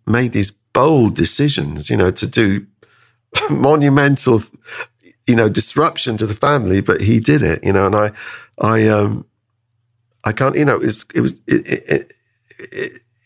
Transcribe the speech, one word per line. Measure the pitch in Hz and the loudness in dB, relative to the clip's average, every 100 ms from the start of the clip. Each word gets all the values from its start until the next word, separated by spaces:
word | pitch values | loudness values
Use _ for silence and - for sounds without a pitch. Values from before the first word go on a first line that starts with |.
| - | -2
made | 117 123 | 0 0
these | 107 98 | -2 -4
bold | - _ - 143 147 113 - | -6 _ 0 2 4 2 0
decisions, | - - 147 143 147 73 73 | -2 0 0 -2 -4 -6 -4
you | 110 | 0
know, | 92 | 0
to | - - | 0 -4
do | 127 104 98 - _ _ _ _ | 0 0 0 -6 _ _ _ _
<laughs> | _ _ - 427 | _ _ -6 -4
monumental, | 139 135 156 143 139 143 135 131 110 - - - - - _ _ _ - | 0 2 4 4 4 2 2 2 0 -2 -18 -18 -16 -16 _ _ _ 0
you | 117 | 2
know, | 107 | 2
disruption | 104 - 147 165 - 127 107 | 0 -2 0 0 -2 -4 -4
to | 107 | -4
the | |
family, | 107 139 143 95 95 | -2 0 0 0 0
but | 92 87 | 0 0
he | 101 117 | 2 2
did | 117 147 | 2 0
it, | 80 - | 0 0
you | 95 | 0
know, | 98 95 | 2 2
and | 104 | 2
I, | 104 - - - - - | 0 -4 -18 -20 -18 -4
I, | 107 113 110 | 0 2 2
um, | 104 104 104 - _ _ _ _ _ _ _ _ _ | 2 0 -4 -10 _ _ _ _ _ _ _ _ _
I | 110 | -6
can't, | 110 135 - | -2 -2 0
you | 147 | 0
know, | 113 | 0
it | 123 | -2
was, | - - | -4 -6
it | - | -2
was, | 127 - - | -2 -4 -2
it, | 135 - | -2 -2
it, | - - | -8 -4
it, | 71 - _ _ _ _ - 190 | -4 -4 _ _ _ _ -20 -16
it, | - - - _ _ | -12 -12 -12 _ _